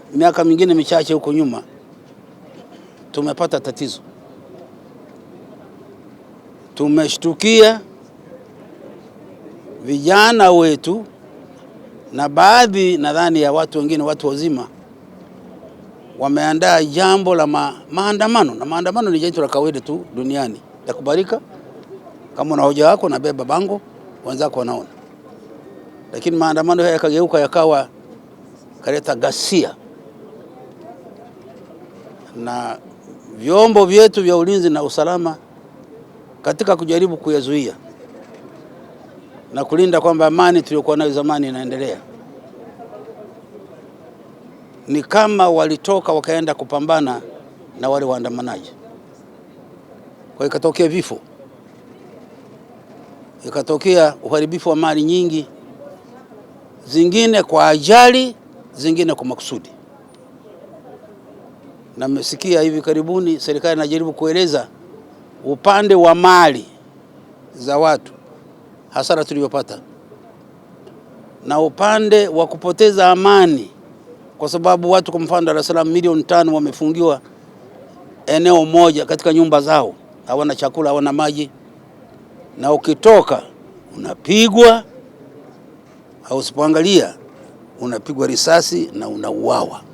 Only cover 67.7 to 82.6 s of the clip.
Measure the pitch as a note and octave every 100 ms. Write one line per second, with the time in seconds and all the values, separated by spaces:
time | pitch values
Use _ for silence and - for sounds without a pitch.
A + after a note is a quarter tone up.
67.7 | C#3+ D#3+ C#3+ - - - - - - -
68.7 | - - C3+ C3+ D#3+ D3+ C#3+ C#3 C#3 -
69.7 | - - - - - - - - - -
70.7 | - - - - - - - - D3+ D#3+
71.7 | C3+ G#3 A3 G#3+ G#3 G3+ D#3+ E3 D#3+ F3+
72.7 | F3+ G#3+ G3 F3+ F#3 G3 G3+ F3 C#3 G2+
73.7 | - - - - - - - D3 E3+ E3+
74.7 | F3+ F3 F#3 E3+ E3 D#3+ F3 E3 D#3 D3
75.7 | E3 D#3+ F3 F3 D#3 - F3 D#3+ D#3 D3
76.7 | B2+ D#3 E3 E3 C3+ - - - - -
77.7 | - - - - - - D#3 F3 E3+ D#3
78.7 | E3 E3+ D3 C#3+ D#3 E3+ D#3+ E3 D3 C#3+
79.7 | D3+ A2 - - - - C3 D3 C3+ C#3
80.7 | D#3+ D3+ C#3+ C#3+ C#3+ D3+ D3 C#3+ - -
81.7 | - - - - - - - - -